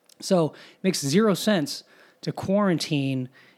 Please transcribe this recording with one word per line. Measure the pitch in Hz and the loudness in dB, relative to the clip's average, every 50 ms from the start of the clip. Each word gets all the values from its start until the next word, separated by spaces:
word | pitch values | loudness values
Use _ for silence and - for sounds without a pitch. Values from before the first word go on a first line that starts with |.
| _ _ _ - | _ _ _ -12
So | - - 196 175 160 | -4 0 2 2 2
it | 143 - - - - - _ - | 0 -4 -10 -20 -20 -12 _ -2
makes | 185 - - | -2 -2 -2
zero | 143 135 147 202 226 214 175 | -2 0 2 4 4 4 2
sense | - - 214 208 170 143 - - - - _ _ - - _ _ _ | 2 0 0 0 0 0 -4 -6 -12 -16 _ _ -20 -20 _ _ _
to | - 160 - | -10 -8 -8
quarantine | - - - 196 208 202 190 165 143 - - 156 143 135 135 135 131 123 123 _ - - _ _ | -6 -2 0 0 2 2 2 2 0 0 -2 -2 -2 -2 -2 -2 -4 -6 -8 _ -20 -20 _ _